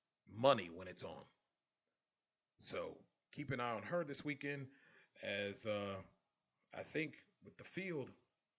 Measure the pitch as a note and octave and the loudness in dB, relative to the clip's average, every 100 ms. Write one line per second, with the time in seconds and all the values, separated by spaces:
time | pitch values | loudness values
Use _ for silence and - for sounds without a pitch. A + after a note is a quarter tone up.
0 | _ _ - G2+ C3+ A#2+ F2 E2 F#2 F2 | _ _ -12 6 8 8 4 -6 -8 -6
1 | E2 D2+ - _ _ _ _ _ _ _ | -8 -8 -12 _ _ _ _ _ _ _
2 | _ _ _ _ _ _ - - D#2+ - | _ _ _ _ _ _ -6 -2 -2 -6
3 | - _ _ - C3 B2+ A#2+ A2 G2+ F3 | -16 _ _ -8 -4 0 2 0 0 0
4 | D#3 C#3 D3+ C#3+ C#3+ C#3+ C3+ - - - | 0 -2 -4 -2 -2 -2 -6 -12 -20 -20
5 | - - G2+ G2+ G2+ G2 G#2+ G#2 G2+ F#2+ | -20 -6 -2 0 0 -2 0 0 0 -4
6 | F#2 - _ _ _ _ _ - F#2+ D3 | -8 -18 _ _ _ _ _ -10 -4 -2
7 | D#3 - - _ G#2 - - - F#3+ D#3+ | -2 -6 -20 _ -20 -16 -8 -6 -2 -2
8 | A#2 G2+ _ _ _ | -4 -8 _ _ _